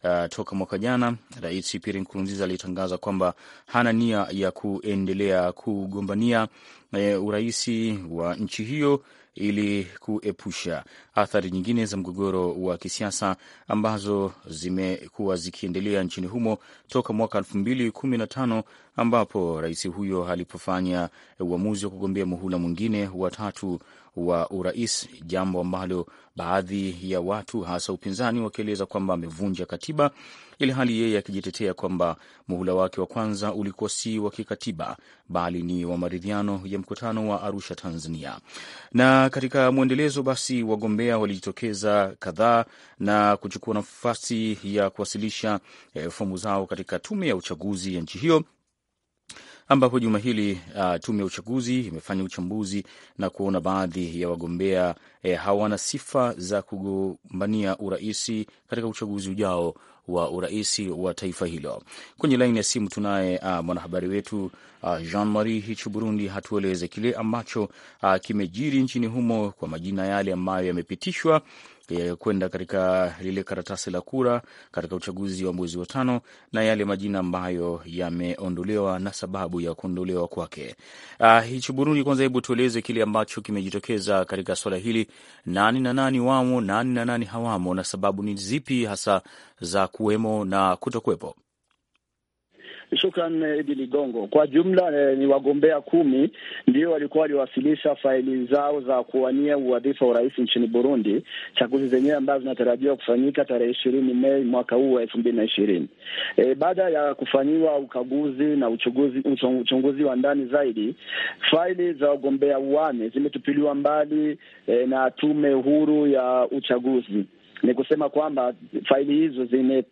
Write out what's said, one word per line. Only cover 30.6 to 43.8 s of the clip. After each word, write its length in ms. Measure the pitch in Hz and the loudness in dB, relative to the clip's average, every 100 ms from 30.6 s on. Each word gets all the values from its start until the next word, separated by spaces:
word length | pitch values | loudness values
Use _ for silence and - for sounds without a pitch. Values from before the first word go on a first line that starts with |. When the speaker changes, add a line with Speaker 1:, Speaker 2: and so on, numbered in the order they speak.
| 135 | -2
Speaker 1:
hali 280 | 131 123 113 | 2 0 2
yeye 180 | 113 104 | 2 0
akijitetea 560 | 98 98 95 - 101 | -2 -6 -6 -4 -4
kwamba 420 | 92 92 90 87 82 - - - | -4 -4 0 0 -2 -12 -20 -8
muhula 260 | 90 92 | -4 0
wake 260 | 92 92 - | 2 0 -2
wa 60 | 92 | -6
kwanza 460 | 117 110 101 104 | -4 -4 -2 -4
ulikuwa 360 | 98 101 95 104 | -4 -6 -6 -6
si 280 | - 117 110 | -4 -4 -2
wa 120 | 104 | -4
kikatiba, 680 | - 110 104 - 82 - - _ - _ | -6 -8 -8 -8 -8 -8 -10 _ -20 _
bali 340 | 87 87 87 | -4 -2 -4
ni 220 | 87 90 | -4 -4
wa 140 | 85 87 | -4 -4
maridhiano 600 | 87 90 95 104 104 98 | -4 -6 -6 -4 -2 -4
ya 140 | 95 98 | -6 -8
mkutano 500 | 95 101 117 110 107 | -8 -8 -6 -4 -4
wa 120 | 101 | -4
Arusha, 320 | 101 98 - | -4 -8 -10
Tanzania. 640 | 90 92 82 78 80 69 53 _ - - - - | -12 -10 -10 -8 -10 -10 -14 _ -18 -18 -18 -2
Na 380 | 117 127 131 131 | 4 6 6 4
katika 420 | 139 131 139 131 | 0 -2 2 4
mwendelezo 500 | 131 131 131 151 139 | 4 2 2 0 0
basi, 400 | 131 127 - 127 | -2 -2 -2 -2
wagombea 560 | 110 107 110 107 120 113 | 0 0 0 0 2 2
walijitokeza 960 | 107 98 101 - 117 101 104 104 98 - | 0 -2 -8 -6 -6 -2 2 4 2 -2
kadhaa 460 | - 82 113 117 113 - - _ | -10 2 4 4 2 -10 -20 _
na 380 | 98 107 104 101 | 2 4 6 4
kuchukua 380 | 101 98 - | -2 -10 -4
nafasi 840 | 107 | -4